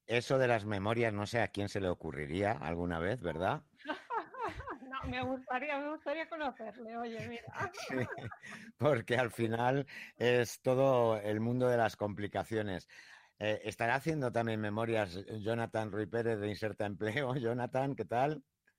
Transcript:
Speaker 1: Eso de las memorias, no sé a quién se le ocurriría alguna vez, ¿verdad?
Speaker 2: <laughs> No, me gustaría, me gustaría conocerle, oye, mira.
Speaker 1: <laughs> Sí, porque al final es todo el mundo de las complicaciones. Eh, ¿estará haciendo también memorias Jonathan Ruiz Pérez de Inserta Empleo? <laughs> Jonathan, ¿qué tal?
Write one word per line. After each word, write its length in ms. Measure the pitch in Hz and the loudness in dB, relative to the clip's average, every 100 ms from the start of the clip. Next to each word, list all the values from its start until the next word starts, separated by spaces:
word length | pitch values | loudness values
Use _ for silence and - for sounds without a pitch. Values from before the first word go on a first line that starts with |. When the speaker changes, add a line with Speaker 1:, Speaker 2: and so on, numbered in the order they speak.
| - | -2
Speaker 1:
Eso 320 | 120 - 135 | 0 4 4
de 100 | 127 | 6
las 160 | 113 104 | 4 2
memorias, 460 | 101 98 117 117 | 0 2 2 2
no 120 | 101 104 | 2 0
sé 140 | 120 | 2
a 80 | 104 | 0
quién 180 | - 101 | 0 -2
se 140 | 104 | 0
le 80 | 95 | 0
ocurriría 640 | 85 80 69 73 87 101 | 0 -4 -4 -2 0 2
alguna 460 | 131 76 85 87 82 | 0 -2 -2 0 0
vez, 200 | 87 123 | 0 -2
¿verdad? 420 | 85 78 95 151 - _ | -2 0 0 -2 -6 _
Speaker 2:
<laughs> 800 | 285 - - 453 311 508 427 - 554 285 254 | -10 -10 -6 -6 -6 -6 -6 -6 -10 -12 -10
No, 140 | 262 262 | -8 -6
me 120 | 254 | -4
gustaría, 560 | 254 262 254 254 294 277 | -4 -6 -4 -4 -2 -4
me 100 | 294 | -4
gustaría 360 | 311 - 311 320 | -6 -6 -6 -6
conocerle, 680 | 330 285 240 220 208 220 233 | -4 -6 -6 -10 -12 -12 -8
oye, 300 | 240 226 220 | -8 -8 -8
mira. 440 | 233 - - 370 | -10 -10 -6 -6
Speaker 1:
<laughs> 0 | - - | -6 -4
Sí, 60 | 131 - - 117 - - - - - | -2 -2 -4 -10 -12 -14 -14 -16 0
porque 400 | 147 127 110 120 | 2 2 2 2
al 140 | 123 | 2
final 540 | - 113 113 123 139 135 - - - | 0 0 2 2 2 -2 -10 -16 0
es 460 | 120 123 117 - | 4 6 4 0
todo 560 | - 127 135 127 117 110 | 2 4 6 6 6 4
el 200 | 104 107 | 2 0
mundo 280 | 117 123 123 | 2 2 4
de 100 | 120 | 6
las 180 | 107 - | 4 2
complicaciones. 880 | 104 98 101 98 92 110 104 87 - - - - - _ | -4 -2 -4 -4 -2 0 0 -2 -6 -16 -20 -20 -20 _
Eh, 240 | 107 107 107 | 0 0 -4
¿estará 300 | 101 117 131 | -2 0 2
haciendo 360 | 160 156 123 | 0 0 0
también 280 | 113 113 110 | 2 0 0
memorias 520 | 107 104 113 110 98 87 101 110 | 0 0 0 2 0 -2 -8 -6
Jonathan 500 | 104 117 117 113 110 | -2 0 0 -2 -2
Ruiz 160 | 98 107 | -2 -2
Pérez 320 | 113 117 110 | 0 0 0
de 80 | 104 | -2
Inserta 360 | 101 107 98 104 | -2 -4 -2 -4
Empleo? 500 | 92 107 113 131 135 | 0 0 0 0 0
<laughs> 0 | |
Jonathan, 600 | 113 123 120 127 139 131 | 0 0 0 0 0 -2
¿qué 100 | 104 | -2
tal? 380 | 117 143 156 - _ _ | 2 2 0 -10 _ _